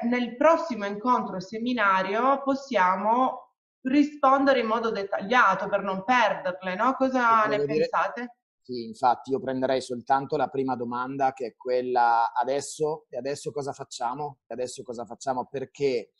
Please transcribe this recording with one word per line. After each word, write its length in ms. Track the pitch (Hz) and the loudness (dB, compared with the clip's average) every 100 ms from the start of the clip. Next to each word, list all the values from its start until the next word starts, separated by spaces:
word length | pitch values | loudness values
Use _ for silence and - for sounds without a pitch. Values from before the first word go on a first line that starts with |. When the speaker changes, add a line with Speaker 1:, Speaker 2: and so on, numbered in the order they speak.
| 233 | 0
Speaker 1:
nel 260 | 247 240 - | -2 -2 4
prossimo 520 | 302 330 - 214 202 | 4 4 0 -6 -6
incontro 520 | 208 247 233 196 185 | -4 0 0 0 -8
seminario 1000 | 180 226 240 247 202 190 190 214 254 277 | -8 -6 -2 2 4 4 2 2 2 2
possiamo 1120 | 277 269 - 214 180 196 208 240 262 - - _ _ _ | 0 -2 0 2 4 2 2 2 2 -2 -14 _ _ _
rispondere 800 | 254 285 285 - 269 277 277 269 | 2 4 2 4 4 6 4 2
in 40 | 226 | 2
modo 240 | 233 226 | 0 0
dettagliato 800 | 196 196 - 196 247 208 185 202 | -4 -4 -6 0 4 4 2 -2
per 140 | 196 | -2
non 200 | 196 190 | -2 -4
perderle, 680 | 220 247 208 - 185 180 190 | 0 2 2 0 -4 -6 -6
no? 220 | 190 240 262 | 0 0 0
Cosa 240 | 262 254 | 0 2
Speaker 2:
Io 300 | 240 226 214 | 4 4 4
Speaker 1:
ne 80 | 208 | 0
Speaker 2:
volevo 80 | - | 0
dire 220 | 156 170 | 0 0
Speaker 1:
pensate? 480 | 180 185 240 240 _ _ _ | 0 -2 -4 -12 _ _ _
Speaker 2:
Sì, 220 | - 123 113 | -10 -8 -8
infatti 460 | 110 127 117 - | 0 2 2 -2
io 100 | 135 | -4
prenderei 400 | 127 131 131 131 | -2 -2 0 0
soltanto 560 | 127 123 - 135 139 151 | -2 -6 0 0 0 -2
la 100 | 127 | -2
prima 300 | 139 131 123 | -2 -4 -4
domanda, 560 | 120 123 127 135 131 | -4 -6 -6 -2 -2
che 140 | - 117 | -2 -10
è 80 | - | -8
quella: 760 | 127 127 127 123 120 117 113 | -2 -2 0 2 4 4 0
"Adesso? 760 | 127 120 139 139 - 151 156 - | -2 -2 -2 -4 -4 -4 -4 -10
E 80 | 135 | -8
adesso 340 | 131 143 156 | -6 -6 -8
cosa 220 | 143 139 | -8 -8
facciamo? 680 | 135 135 - 120 135 147 135 - | -10 -14 -8 -6 -6 -10 -12 -14
E 60 | |
adesso 300 | 120 123 - | -8 -8 -8
cosa 200 | 117 117 | -12 -12
facciamo?" 460 | 107 117 139 127 117 | -12 -8 -6 -4 -6
Perché 640 | 135 131 - 143 120 98 | -8 -10 -2 0 0 -4